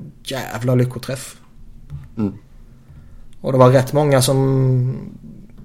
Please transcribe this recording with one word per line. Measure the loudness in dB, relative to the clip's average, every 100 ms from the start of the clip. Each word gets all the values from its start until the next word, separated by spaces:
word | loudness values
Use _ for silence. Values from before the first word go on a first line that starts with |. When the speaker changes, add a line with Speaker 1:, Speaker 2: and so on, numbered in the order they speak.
| -12 -16
Speaker 1:
jävla | -10 -8 -8 -4 0
lyckoträff. | 2 2 -4 -10 -10 -10 -18 -20 -20 -20 -20 -16 -16 -12 -4
Speaker 2:
Mm. | -4 -6 -18 -20 -20 -20 -20 -20 -20 -20 -18 -8
Speaker 1:
Och | 0
det | 6
var | 8
rätt | 6 4
många | 0 4 4
som | 4 2 2 2 2 2 0 -4 -10 -16 -20 -20 -20 -20